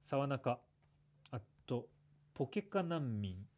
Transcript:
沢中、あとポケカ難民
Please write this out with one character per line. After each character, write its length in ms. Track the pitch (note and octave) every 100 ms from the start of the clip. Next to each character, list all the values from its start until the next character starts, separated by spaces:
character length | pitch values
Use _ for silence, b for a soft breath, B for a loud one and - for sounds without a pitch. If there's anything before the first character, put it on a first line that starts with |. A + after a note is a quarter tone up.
沢 220 | - C#3 C#3
中、 340 | C3+ B2+ B2 - _ - _ _ - -
あ 100 | A#2+ - _ -
と 200 | A#2+ - - - - -
ポ 140 | - C3
ケ 160 | G#3
カ 180 | G3+ G3+
難 400 | F3 E3 C3+ G#2+
民 140 | G2+ F#2 G#2